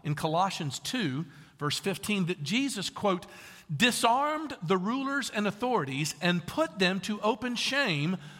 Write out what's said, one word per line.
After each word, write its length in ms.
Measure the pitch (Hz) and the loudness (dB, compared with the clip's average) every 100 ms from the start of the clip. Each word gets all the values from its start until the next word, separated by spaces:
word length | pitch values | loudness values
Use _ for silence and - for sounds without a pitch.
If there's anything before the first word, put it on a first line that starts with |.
in 120 | 147 | -4
Colossians 640 | 151 160 165 190 - 147 - | -2 0 2 2 0 -4 -4
two, 480 | - 254 165 131 165 - - - | -4 0 0 -2 -6 -12 -20 -4
verse 200 | 147 - | -2 -2
fifteen, 480 | 196 180 - 208 170 | -2 -4 -2 0 0
that 160 | 180 | -2
Jesus, 460 | 143 233 277 202 - | 0 0 0 -2 -6
quote, 360 | - 202 180 - - - - - | 0 0 0 -2 -18 -18 -20 -8
"disarmed 840 | 143 240 - 233 254 294 311 302 262 | 2 4 4 4 4 2 -2 -6 -8
the 160 | 160 190 | 0 2
rulers 520 | 190 262 269 277 - | 2 -2 0 -2 -2
and 160 | 214 208 | -2 -2
authorities 680 | 208 247 220 135 135 151 - | 0 0 0 0 -2 -2 0
and 240 | 175 175 - | 2 2 0
put 320 | - 320 190 | 0 0 2
them 220 | 180 190 | 2 2
to 200 | - 208 | -4 0
open 340 | 214 262 247 | 0 0 -2
shame 640 | 233 - 277 254 147 156 220 - | -2 0 2 2 2 0 -2 -6